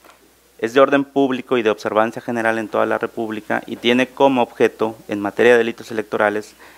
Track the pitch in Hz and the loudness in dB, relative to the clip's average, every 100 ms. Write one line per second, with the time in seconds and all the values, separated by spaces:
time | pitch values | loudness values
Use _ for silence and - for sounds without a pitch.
0 | - _ _ _ _ - 117 127 135 139 | -20 _ _ _ _ -8 -2 2 4 2
1 | 139 139 139 127 - 127 107 104 110 104 | 0 0 0 -2 -2 0 0 -2 -2 0
2 | 110 120 - 120 113 113 107 110 110 110 | 0 -4 -8 -4 -2 -2 -4 -2 -2 -2
3 | 113 - 110 107 - 117 - - 117 123 | -4 -6 -8 -8 -6 -6 -6 -4 0 2
4 | 123 - 139 127 120 - 113 - 113 113 | 0 2 2 2 -2 0 -2 0 -6 -6
5 | - 104 101 - 117 120 113 113 113 110 | -10 -6 -6 2 4 4 2 -6 -10 -8
6 | 107 113 104 104 - - - | -6 -2 0 -2 -8 -20 -20